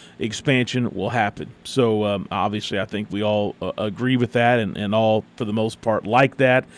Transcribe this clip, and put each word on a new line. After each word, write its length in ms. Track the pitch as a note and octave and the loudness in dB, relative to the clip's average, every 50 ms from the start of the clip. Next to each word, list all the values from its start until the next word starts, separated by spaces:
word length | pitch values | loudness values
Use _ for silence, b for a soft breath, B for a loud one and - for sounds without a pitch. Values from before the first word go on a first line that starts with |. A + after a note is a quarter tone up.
| B B B - | B B B -6
expansion 760 | - A2+ G#2+ - - D3 C3+ B2+ B2 - - B2+ A#2+ A2+ - | -6 -6 -6 -4 0 0 2 2 0 0 -2 -2 -2 -2 -2
will 160 | F#2+ F#2 G#2 | -4 -4 -2
happen." 400 | A#2 A#2+ G#2+ G2+ - - D#2 - - - - | 0 0 0 0 -2 -6 -12 -14 -16 -16 -16
So, 400 | - - C3 B2 A2+ A2 G#2+ G#2+ | -4 0 2 2 2 2 2 0
um, 240 | G#2 G2+ F#2+ - - | 0 0 -2 -4 -4
obviously, 500 | - G2+ F#2 G#2 G#2 G#2 - - G#2 G2 | -2 -2 -2 -2 -2 -4 -6 -4 -4 -4
I 60 | F#2+ | -4
think 240 | - - G#2 G#2+ - | -4 -6 -8 -6 -6
we 140 | F#2+ G2+ G#2+ | -4 -2 0
all, 320 | G#2 G#2+ G#2 G#2 G2 - - | 0 2 0 0 -2 -4 -6
uh, 100 | - F#2 - | -8 -6 -4
agree 400 | - G#2 G#2+ F#2 G#2 A#2+ B2+ C3 | -4 -4 -6 -4 -2 0 0 2
with 160 | B2 A#2+ A2 - | 2 0 0 2
that, 260 | A#2+ A#2 A#2+ B2 A#2+ | 2 4 4 4 2
and, 180 | G#2+ F#2+ - | 0 -2 -4
and 160 | - G#2 G2+ G#2+ | -4 -2 0 0
all, 300 | A2 A2+ A2 A2 A2 - - _ | 2 2 4 2 2 -2 -4 _
for 80 | - A#2+ | -8 -6
the 80 | G#2 G#2 | -4 -2
most 260 | A2+ A2 A2 - - | -2 -2 -2 -4 -4
part, 240 | - A#2 G#2+ - - | -2 -2 -2 -2 0
like 300 | G2+ A2+ B2+ C#3 C3 - | 2 4 4 4 4 2
that. 280 | - C3+ B2+ B2+ B2+ B2 B B | 2 4 4 4 2 0 B B